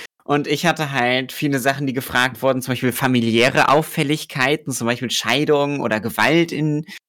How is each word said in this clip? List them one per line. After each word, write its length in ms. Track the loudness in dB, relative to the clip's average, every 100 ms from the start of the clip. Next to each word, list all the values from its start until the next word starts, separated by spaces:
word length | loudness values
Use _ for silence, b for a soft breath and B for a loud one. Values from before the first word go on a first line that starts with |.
| B _
Und 220 | -2 -2 0
ich 200 | 0 0
hatte 240 | 0 -2
halt 400 | 0 0 0 -2
viele 260 | -4 -2 0
Sachen, 280 | 0 -2 -4
die 60 |
gefragt 500 | -4 -2 0 0 0
wurden, 180 | 0 0
zum 120 | -2
Beispiel 200 | -2 -2
familiäre 760 | 0 2 2 4 4 4 4 4
Auffälligkeiten, 1040 | 4 2 -2 -2 -2 -4 -2 0 0 -4
zum 140 | -4 -2
Beispiel 240 | -2 -4
Scheidung 680 | -4 0 0 2 2 2 -2
oder 200 | -2 -2
Gewalt 520 | -2 0 2 2 0
in, 320 | -2 -2 -2 -6 B